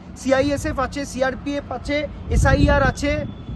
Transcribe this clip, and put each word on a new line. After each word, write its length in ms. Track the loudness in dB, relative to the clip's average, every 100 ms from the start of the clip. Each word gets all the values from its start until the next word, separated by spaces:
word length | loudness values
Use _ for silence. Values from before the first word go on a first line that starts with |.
| -16 -8
সিআইএসএফ 640 | 0 2 2 0 -2 -2
আছে, 260 | -2 -4 -8
সিআরপিএফ 680 | -2 -2 -2 -6 -6 -6
আছে, 360 | -8 -4 -2 -4 -8 -2
এসআইআর 540 | 2 4 6 6 6
আছে, 420 | 4 2 -2 -2 -4 -10 -12